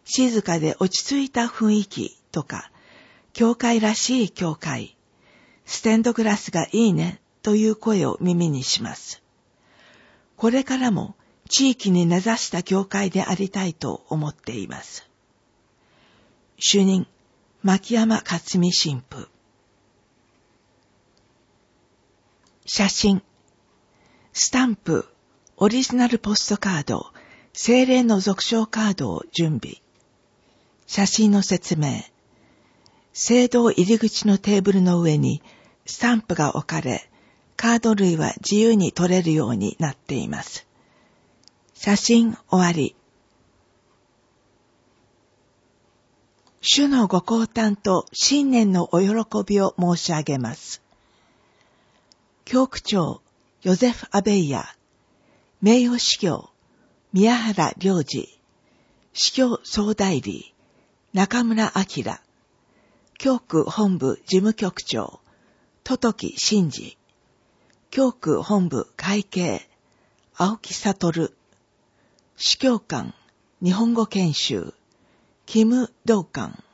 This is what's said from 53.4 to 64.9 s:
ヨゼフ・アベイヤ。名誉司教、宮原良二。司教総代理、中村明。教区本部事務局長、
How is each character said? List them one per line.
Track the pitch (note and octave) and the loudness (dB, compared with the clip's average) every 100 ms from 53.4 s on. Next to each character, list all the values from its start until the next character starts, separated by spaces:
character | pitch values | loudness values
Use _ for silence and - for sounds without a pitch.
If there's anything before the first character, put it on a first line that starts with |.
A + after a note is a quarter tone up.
| _ _ | _ _
ヨ | F#3 | 0
ゼ | F#3 B3 | 2 2
フ・ | A#3 - | 0 -4
ア | G3+ | -2
ベ | G3+ G3+ | 2 2
イ | D3+ | 0
ヤ。 | A#2 - - _ _ _ _ _ _ _ - | -4 -8 -18 _ _ _ _ _ _ _ 0
名 | G3+ B3 | 4 6
誉 | A#3+ A#3+ | 4 0
司 | - - | -2 -2
教、 | F#3 C3 - _ _ _ _ _ - | -2 -4 -8 _ _ _ _ _ -4
宮 | F#3 A3 A#3+ | 2 4 2
原 | A3+ G3 D3+ - | 0 0 -2 0
良 | F#3+ F3+ | 0 0
二。 | C3+ C3+ - _ _ _ _ _ _ _ _ | -2 -6 -10 _ _ _ _ _ _ _ _
司 | - - | -4 -2
教 | - B3+ - | 2 0 0
総 | - - G#3 | -6 -4 -2
代 | G#3+ G3 C#3+ | 0 0 -2
理、 | G2+ D#2+ - _ _ _ _ _ _ | -4 -12 -16 _ _ _ _ _ _
中 | F#3+ G3 A#3+ | -2 0 0
村 | A#3 A3 A3 | 0 0 0
明。 | - F#3+ - - - _ _ _ _ _ _ _ _ _ - | -2 -4 -6 -8 -10 _ _ _ _ _ _ _ _ _ -4
教 | C4+ B3 | 0 0
区 | - D#3+ | 0 0
本 | - - G3+ F3 | 0 0 0 2
部 | C3 - | -2 -4
事 | - F#3 | 0 2
務 | G#3+ | 2
局 | A3 F#3+ - | 0 -4 -6
長、 | - | -8